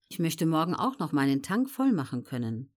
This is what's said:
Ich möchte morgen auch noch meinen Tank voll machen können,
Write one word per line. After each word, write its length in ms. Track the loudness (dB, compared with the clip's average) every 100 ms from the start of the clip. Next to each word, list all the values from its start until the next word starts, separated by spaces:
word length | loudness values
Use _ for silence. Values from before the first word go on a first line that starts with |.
| -10
Ich 100 | -2
möchte 260 | -2 2
morgen 300 | 2 2 0
auch 240 | 0 -2 -2
noch 140 | -2
meinen 300 | 2 2 2
Tank 280 | 0 0 0
voll 200 | 0 2
machen 320 | 2 0 -6
können, 480 | -6 -4 -4 -4 -8